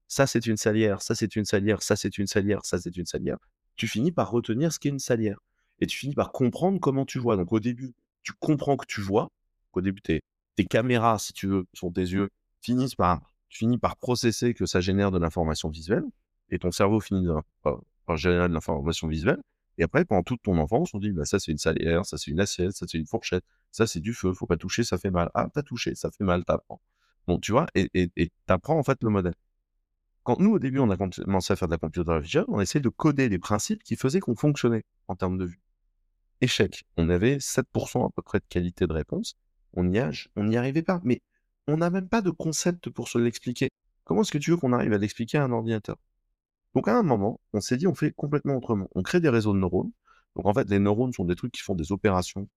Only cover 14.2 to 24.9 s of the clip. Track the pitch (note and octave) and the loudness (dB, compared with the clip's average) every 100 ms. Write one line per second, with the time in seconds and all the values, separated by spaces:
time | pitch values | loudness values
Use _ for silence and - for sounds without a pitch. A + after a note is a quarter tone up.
14.2 | A#2 - A#2+ - F#2 F#2 F#2 F#2+ G2+ F#2 | 2 2 0 0 0 0 2 2 2 2
15.2 | E2 F2+ D#2+ D#2 E2 D#2+ D#2+ A#2+ C#4+ - | 0 0 -2 -2 -6 -6 -2 -2 -2 -10
16.2 | _ _ _ F2+ - - G2 A2 - F#2+ | _ _ _ -4 -2 2 2 2 0 0
17.2 | F2 D#2 - _ D2 A#1+ - _ - D#2 | 0 -2 -4 _ -4 -4 -8 _ -4 0
18.2 | F2 F2 F2 E2 - D2+ D2+ E2 D#2+ D#2 | 2 2 2 0 -2 -2 -2 -2 -4 0
19.2 | F#2+ C#4+ - _ _ - E2 D3+ F3+ A2 | 0 0 -4 _ _ -4 0 0 2 2
20.2 | - B2 G#2 E2+ D#2 B2 F3 G#2 G#2 F2 | 0 -2 0 2 2 0 0 -2 -2 -2
21.2 | D2 G2 - D2+ D#2+ D#2+ E2 E2+ - D2+ | 0 0 0 -2 0 0 2 0 0 -6
22.2 | - D#2+ G2+ - F#2 - F2+ E2 D2+ - | -4 -2 0 0 -2 -4 -6 -6 -4 -6
23.2 | - F#2 - _ _ - - E2+ G2 A#2+ | -4 -4 -6 _ _ 0 0 0 -6 -2
24.2 | F#2 F2+ - E2+ F#2 - A#2+ | -2 -2 -2 -2 0 -2 0